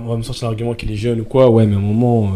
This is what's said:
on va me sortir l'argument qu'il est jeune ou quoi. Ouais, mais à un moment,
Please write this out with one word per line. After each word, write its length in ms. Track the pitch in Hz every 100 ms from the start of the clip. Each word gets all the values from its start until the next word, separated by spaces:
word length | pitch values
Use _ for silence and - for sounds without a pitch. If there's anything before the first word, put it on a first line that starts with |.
on 40 | 117
va 80 | 117
me 60 |
sortir 260 | 117 123 117
l'argument 260 | 110 120
qu'il 160 | 117 107
est 60 | 107
jeune 240 | 117 117
ou 40 |
quoi. 240 | 110 131 131
Ouais, 160 | 113 110
mais 80 |
à 40 | 101
un 40 |
moment, 480 | 101 110 123 117 101